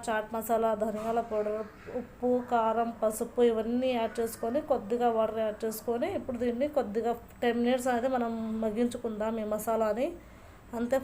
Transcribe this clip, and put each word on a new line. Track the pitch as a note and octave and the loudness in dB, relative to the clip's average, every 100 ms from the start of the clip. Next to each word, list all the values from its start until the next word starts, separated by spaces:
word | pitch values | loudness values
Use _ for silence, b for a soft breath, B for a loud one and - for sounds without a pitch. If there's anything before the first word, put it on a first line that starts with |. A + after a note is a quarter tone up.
| A#3+ | 0
చాట్ | G#3+ G#3+ A3+ | -2 -2 -4
మసాలా, | A3 A3+ A3+ G#3+ | 0 2 2 2
ధనియాల | A3 G#3+ A3 A#3 A#3 | 0 -2 0 0 0
పౌడర్, | G#3+ G#3 G#3+ G#3 - - B3 | 0 0 -2 -6 -12 -8 -8
ఉప్పు, | A#3+ - B3 B3 A#3+ | -8 -2 2 2 2
కారం, | A#3+ A3 A3 A#3 A3+ | 2 4 2 0 0
పసుపు | G#3+ G#3+ A#3+ - A#3+ | 0 0 -2 4 4
ఇవన్నీ | A3 A3 B3 B3+ A#3+ | 4 0 0 2 0
యాడ్ | A3+ A3+ | 0 -2
చేసుకొని | A3+ - A3+ C4 D4+ | -4 -2 -2 0 2
కొద్దిగా | C4 G3+ A#3+ A#3+ A3 | 0 0 2 2 4
వాటర్ | A3 A3 A3 | 2 2 -2
యాడ్ | G#3 A3 | -2 -4
చేసుకొని | G#3+ - A#3 E4 E4+ | -4 -4 -2 0 -2
ఇప్పుడు | A#3+ A#3+ | -4 -2
దీన్ని | B3 A#3 C#4+ D4 | 0 0 0 0
కొద్దిగా | G#3 G3+ A3+ A#3 - - A#3+ | 0 0 -2 -2 -6 -2 0
టెన్ | A#3 | 2
మినిట్స్ | A#3+ B3+ B3+ | 2 2 2
అనేది | A#3+ B3+ B3+ | 0 2 0
మనం | A#3 A3+ A3 A3 A3 | 0 -2 -4 -2 -2
మగ్గించుకుందాం | G#3+ A#3+ A#3+ A#3 G#3+ A3 A3+ G#3+ | 2 0 0 -6 -2 -2 -2 -2
ఈ | G#3+ | -2
మసాలాని. | A3 A3 A3 G#3 D4+ F4 B B B B B A#3 | 0 2 2 2 -2 -4 B B B B B -4
అంతే | A#3+ C4 | 0 0